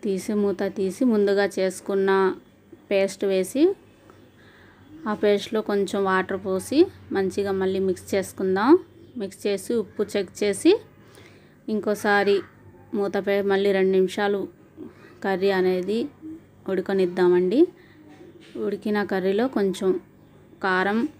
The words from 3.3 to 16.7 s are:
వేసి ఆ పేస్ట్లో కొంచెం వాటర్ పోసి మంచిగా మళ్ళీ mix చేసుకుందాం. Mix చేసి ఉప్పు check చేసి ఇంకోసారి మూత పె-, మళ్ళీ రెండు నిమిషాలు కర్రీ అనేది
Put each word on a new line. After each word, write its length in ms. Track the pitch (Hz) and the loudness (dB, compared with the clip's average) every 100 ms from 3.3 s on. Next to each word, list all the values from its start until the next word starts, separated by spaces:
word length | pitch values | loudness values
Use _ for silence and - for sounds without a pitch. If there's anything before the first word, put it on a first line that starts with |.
వేసి 320 | 190 185 262 339 403 - - - - - - - - - - - - - | 0 -2 2 2 2 -12 -20 -20 -20 -20 -20 -20 -20 -20 -20 -20 -14 -8
ఆ 20 | 214 | 0
పేస్ట్లో 380 | 208 202 - 220 214 | 2 2 0 -4 -2
కొంచెం 320 | 208 196 202 196 | -2 -2 -2 0
వాటర్ 300 | 185 185 190 196 | 0 0 -6 -4
పోసి 320 | 190 185 269 381 - - 190 | -4 -2 2 2 0 -6 -2
మంచిగా 360 | 190 185 202 190 | -2 -2 -4 -2
మళ్ళీ 200 | 190 190 190 | -2 0 -2
mix 180 | 180 - | -2 -2
చేసుకుందాం. 580 | 202 190 - 190 190 226 359 - - - 247 | -4 -4 -6 -2 0 4 4 4 -20 -18 -10
Mix 200 | 196 - | -10 -6
చేసి 260 | 220 196 - 240 | -4 -4 -2 -4
ఉప్పు 220 | 196 - 202 | -4 -6 -4
check 200 | 208 185 - | -4 -6 -4
చేసి 320 | 208 196 320 453 - - - - - - - - - | -2 2 4 2 0 -20 -20 -20 -20 -20 -20 -18 -6
ఇంకోసారి 640 | 214 208 208 220 202 202 202 - - - - - 214 | -4 -2 -2 2 2 4 2 0 -18 -20 -20 -10 -4
మూత 160 | 196 202 196 | -2 -2 0
పె-, 180 | 202 202 | 0 2
మళ్ళీ 180 | 196 202 190 | 2 2 2
రెండు 140 | 190 190 | 4 4
నిమిషాలు 420 | 185 202 202 196 185 - - - - - - - | 2 0 -2 -2 -6 -12 -20 -20 -20 -20 -20 -8
కర్రీ 260 | 202 190 196 190 | -4 0 2 2
అనేది 380 | 185 185 180 220 285 - - - - - - | 2 0 -2 -4 -4 -10 -16 -16 -20 -16 -6